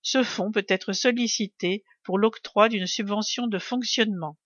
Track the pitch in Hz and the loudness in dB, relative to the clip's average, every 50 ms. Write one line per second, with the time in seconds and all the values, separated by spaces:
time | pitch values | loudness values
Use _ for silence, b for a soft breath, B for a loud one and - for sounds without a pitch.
0 | - - - 262 247 - - - 185 208 220 - - - 190 185 - - 196 - | -6 0 2 2 2 2 0 -2 -2 0 0 -2 0 0 -2 -2 0 -4 -4 2
1 | - 254 240 240 240 220 - - 214 196 _ _ - 180 185 208 b b b b | 2 2 2 2 0 0 0 -2 -2 -4 _ _ -2 -2 -2 -2 b b b b
2 | _ - 185 196 208 226 220 - _ - _ 202 214 226 233 202 185 180 - - | _ 0 2 4 4 2 2 -2 _ -2 _ 4 4 4 4 -2 -4 -4 -4 -4
3 | 214 196 208 208 214 - - - 247 240 202 180 - - 247 254 240 - - - | -2 -2 -2 -2 -2 -4 -4 -4 -2 -2 -2 -4 -4 -4 -4 -4 -2 -2 0 0
4 | 220 220 202 180 165 151 147 _ _ | 0 0 0 -4 -4 -6 -8 _ _